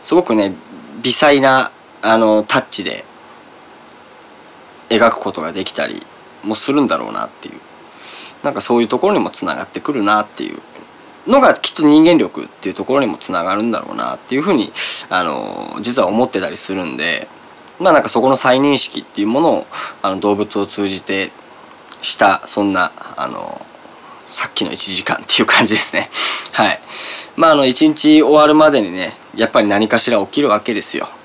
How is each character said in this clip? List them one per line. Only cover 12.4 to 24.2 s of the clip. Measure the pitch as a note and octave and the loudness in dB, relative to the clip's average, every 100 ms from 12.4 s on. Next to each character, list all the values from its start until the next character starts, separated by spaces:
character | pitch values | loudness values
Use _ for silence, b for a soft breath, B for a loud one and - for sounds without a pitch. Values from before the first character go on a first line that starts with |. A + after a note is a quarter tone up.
っ | - | -14
て | - F#2+ | -10 -10
い | |
う | |
と | F2 | -8
こ | G2 | -2
ろ | C#3 | 0
に | A#2+ | 0
も | E2 | -6
つ | - | -6
な | F2+ | -4
が | F2 | -2
る | G2+ | -2
ん | A#2 | -2
だ | G#2+ | -4
ろ | - | -6
う | A1 | -8
な | A#1+ C2 | -8 -8
っ | |
て | - | -6
い | C3 | -4
う | |
ふ | E3+ | 0
う | |
に、 | D3+ F#2+ B B B B | 0 -2 B B B B
あ | F#2 | -4
の | E2+ C2+ G#1 G1+ G1+ G1+ | -2 -6 -8 -10 -10 -8
ー、 | |
実 | A#2 B2 | -4 0
は | F#2 | 0
思 | A2 | 2
っ | B2 | 0
て | G2 | -2
た | F#2 | -6
り | F#2 | -8
す | - | -8
る | F#2+ | -6
ん | E2 C2 | -8 -6
で、 | D#2 - - - - - - - | -4 -4 -8 -20 -20 -20 -20 -2
ま | F3+ | 4
あ、 | |
な | D#3 | 4
ん | |
か | - | 2
そ | A#2 | 0
こ | C3 | 2
の | C3 | 2
再 | C3 C3 | 2 2
認 | C#3+ C3+ | 2 2
識 | - - | -2 -6
っ | |
て | - - | -10 -4
い | |
う | G#2 | -2
も | B2+ | 2
の | E3 | 2
を、 | G2+ - B B B | 0 -4 B B B
あ | G2 | -6
の、 | F#2+ | -2
動 | G#2 | -2
物 | G2+ G#2 G2+ | -2 -2 -4
を | G2 | -6
通 | - G2+ | -4 -4
じ | F#2+ | -4
て | - G2 F#2+ - - - - - - - | -6 -6 -6 -12 -20 -20 -20 -20 -20 -10
し | - - | -6 2
た、 | G2+ F#2 - | 2 2 -4
そ | - | -2
ん | G2+ | 0
な、 | F#2 F2+ - - - | 0 -2 -4 -16 -10
あ | C2 | -8
の | G1+ G1+ G1+ - - - - - - | -8 -12 -14 -18 -20 -20 -20 -20 -20